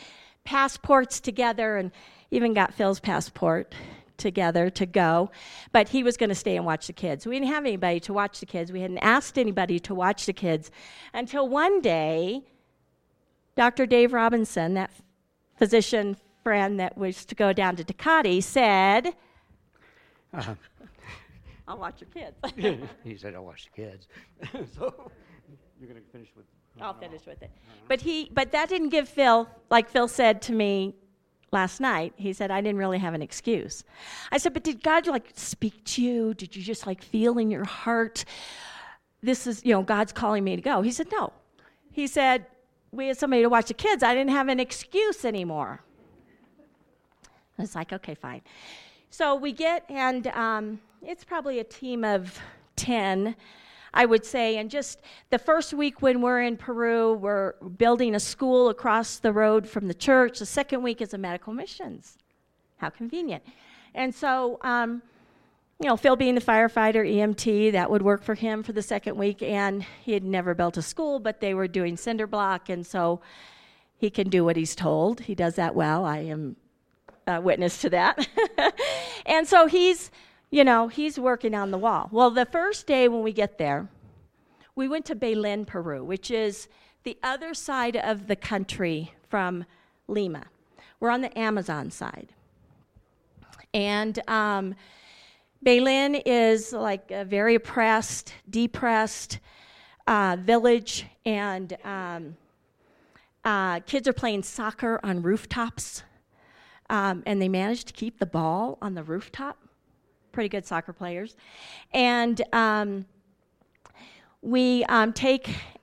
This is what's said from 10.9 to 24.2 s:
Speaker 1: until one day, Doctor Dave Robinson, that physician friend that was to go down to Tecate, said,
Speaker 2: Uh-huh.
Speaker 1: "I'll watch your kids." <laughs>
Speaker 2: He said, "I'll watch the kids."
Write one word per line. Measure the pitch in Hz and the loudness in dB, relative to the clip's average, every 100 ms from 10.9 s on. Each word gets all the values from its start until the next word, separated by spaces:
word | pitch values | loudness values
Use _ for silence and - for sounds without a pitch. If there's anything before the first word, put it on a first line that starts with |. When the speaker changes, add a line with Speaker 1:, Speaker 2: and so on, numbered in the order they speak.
| - - | -20 -12
Speaker 1:
until | 233 240 285 262 | -8 -6 -2 0
one | 277 339 403 | 2 2 2
day, | 233 165 156 160 180 254 - _ _ _ _ _ _ _ _ _ _ | 2 0 0 0 -2 -6 -10 _ _ _ _ _ _ _ _ _ _
Doctor | - 240 247 | 2 2 4
Dave | 247 240 240 | 4 6 6
Robinson, | 247 226 233 220 - 165 | 4 2 2 0 -2 -2
that | 190 - - _ _ _ _ _ - | -2 -4 -10 _ _ _ _ _ 0
physician | 208 226 196 226 202 196 _ _ | 4 4 4 0 -2 -6 _ _
friend | 233 208 196 202 | 0 0 0 -2
that | 185 - | -4 -4
was | 190 185 | -6 -6
to | - | -10
go | - 202 | 0 2
down | 190 185 175 | 4 0 -2
to | |
Tecate, | 160 - 311 320 240 180 | -8 -4 4 4 4 2
said, | 190 269 233 196 190 214 294 - _ _ _ _ _ _ _ _ _ _ _ | 2 2 4 6 6 4 2 -8 _ _ _ _ _ _ _ _ _ _ _
Speaker 2:
Uh-huh. | 175 110 107 - _ - - - - - - - - - | -10 -10 -10 -16 _ -20 -20 -20 -20 -20 -20 -20 -20 -16
Speaker 1:
"I'll | 190 | -12
watch | 175 - | -12 -14
your | - | -20
kids." | 339 202 - 160 | -16 -16 -12 -12
<laughs> | - 202 127 135 - | -4 -4 -4 -10 -18
Speaker 2:
He | 120 101 | -18 -14
said, | 104 | -14
"I'll | 90 | -14
watch | 92 82 | -18 -20
the | - - | -20 -16
kids." | 107 95 95 - | -16 -18 _ -20